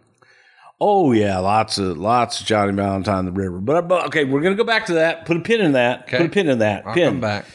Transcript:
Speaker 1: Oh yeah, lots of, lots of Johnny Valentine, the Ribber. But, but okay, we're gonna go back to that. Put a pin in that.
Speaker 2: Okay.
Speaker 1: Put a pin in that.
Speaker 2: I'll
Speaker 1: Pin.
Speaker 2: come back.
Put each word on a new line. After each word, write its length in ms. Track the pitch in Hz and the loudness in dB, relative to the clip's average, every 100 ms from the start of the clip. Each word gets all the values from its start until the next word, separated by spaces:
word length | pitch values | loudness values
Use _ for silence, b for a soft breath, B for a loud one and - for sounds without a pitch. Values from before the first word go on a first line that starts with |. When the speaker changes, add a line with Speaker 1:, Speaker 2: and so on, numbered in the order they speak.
| _ _ b b b b b - | _ _ b b b b b -4
Speaker 1:
Oh 320 | 190 202 160 | 0 2 4
yeah, 260 | 113 104 92 | 4 2 0
lots 380 | 92 107 110 - | 0 0 0 -2
of, 180 | 95 80 | -4 -2
lots 440 | 98 123 117 - | 0 0 0 -4
of 40 | - | -2
Johnny 260 | 107 101 | 0 2
Valentine, 520 | 98 101 98 92 95 92 | 0 0 -2 -2 -2 -2
the 60 | |
Ribber. 280 | 92 95 90 | -4 -4 -4
But, 280 | 101 160 170 | -2 -2 0
but 180 | 180 147 | -2 0
okay, 160 | 156 143 | -2 0
we're 160 | 139 | 0
gonna 140 | 170 196 | 0 0
go 80 | |
back 240 | 233 220 214 | 0 -2 0
to 60 | 165 | 0
that. 300 | 165 160 - | 0 -2 -4
Put 100 | 170 | -4
a 20 | |
pin 200 | 170 226 | 0 2
in 100 | 180 | 2
that. 300 | 135 120 123 | 4 2 0
Speaker 2:
Okay. 140 | - 127 | -4 -2
Speaker 1:
Put 80 | 170 | 0
a 40 | |
pin 200 | 202 170 | 0 0
in 100 | 123 | 2
that. 260 | 107 98 98 | 2 0 -2
Speaker 2:
I'll 60 | 120 | 0
Speaker 1:
Pin. 140 | 160 | 0
Speaker 2:
come 80 | 95 | 0
back. 240 | 107 104 - | -4 -4 -8